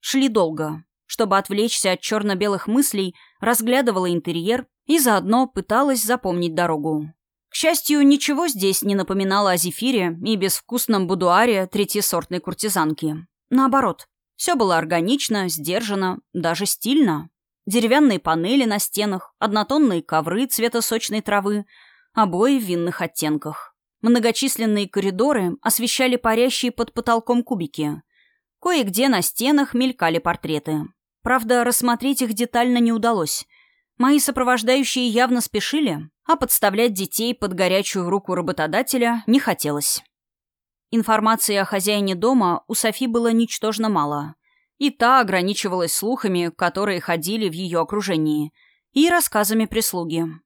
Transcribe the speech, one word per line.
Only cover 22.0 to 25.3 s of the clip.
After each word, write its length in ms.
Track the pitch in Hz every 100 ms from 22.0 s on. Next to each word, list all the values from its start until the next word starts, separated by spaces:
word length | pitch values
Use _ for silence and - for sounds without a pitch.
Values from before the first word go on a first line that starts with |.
| _
обои 460 | - 208 170 233 277
в 60 |
винных 360 | 214 175 170 -
оттенках. 720 | 165 - 156 151 151 156 - _ _ _
Многочисленные 840 | 220 240 233 226 269 - 226 208 196
коридоры 680 | - 190 185 254